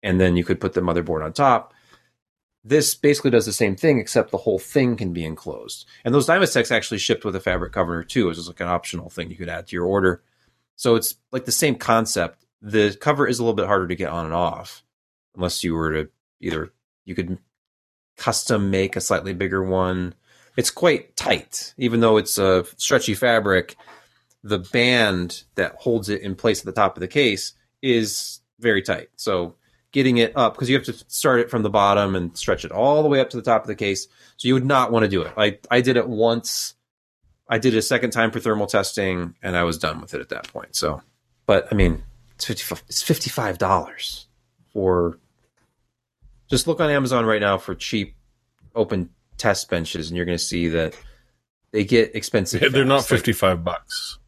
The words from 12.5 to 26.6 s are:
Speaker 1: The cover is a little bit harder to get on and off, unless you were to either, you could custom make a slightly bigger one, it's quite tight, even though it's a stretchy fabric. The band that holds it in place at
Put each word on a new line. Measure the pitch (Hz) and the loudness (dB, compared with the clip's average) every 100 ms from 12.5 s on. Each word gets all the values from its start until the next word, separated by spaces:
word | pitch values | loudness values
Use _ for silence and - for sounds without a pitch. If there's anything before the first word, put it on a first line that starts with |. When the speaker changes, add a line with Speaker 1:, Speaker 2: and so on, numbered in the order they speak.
| _ | _
Speaker 1:
The | 104 107 104 98 | -2 2 2 2
cover | - 143 135 | -2 0 0
is | 120 | 0
a | |
little | 117 | 0
bit | 107 95 | 0 2
harder | 101 90 | 0 0
to | |
get | 90 87 | -4 -4
on | 85 | -4
and | 80 | -4
off, | 85 85 - - - _ _ _ _ _ | 0 -2 -2 -14 -20 _ _ _ _ _
unless | - 90 - | -6 -4 -2
you | 90 | -2
were | 82 80 | -2 -2
to | 78 76 _ _ _ | -2 -6 _ _ _
either, | 90 80 78 _ _ _ | -6 -6 -8 _ _ _
you | - | -10
could | 90 87 90 _ _ _ _ _ _ _ _ | -8 -6 -8 _ _ _ _ _ _ _ _
custom | - 110 - 113 98 | -4 -2 0 0 0
make | 95 98 - | 0 0 -4
a | |
slightly | - 95 95 | -2 -2 -2
bigger | 90 95 95 | -6 -2 -2
one, | 92 92 92 92 90 - _ _ _ - | 0 0 0 -2 -6 -10 _ _ _ -4
it's | 123 | -4
quite | - 180 151 - - | 0 2 2 -2 -6
tight, | - - - - - - | 0 0 -2 -12 -12 -4
even | 123 117 | 0 4
though | 113 110 | 4 4
it's | 107 - | 2 0
a | 95 92 87 - | 2 2 0 -8
stretchy | - 135 - | 0 0 0
fabric. | 101 127 113 101 92 - - - - _ _ _ _ | 0 2 2 4 2 0 -14 -20 -20 _ _ _ _
The | 104 101 | -4 -4
band | 90 123 120 123 107 92 87 - - | -2 0 2 4 2 2 -4 -8 -12
that | - 87 - | -4 -4 -2
holds | - 117 98 | -2 -2 -2
it | 101 | -6
in | 101 | -6
place | 95 117 | -4 0
at | 101 | 0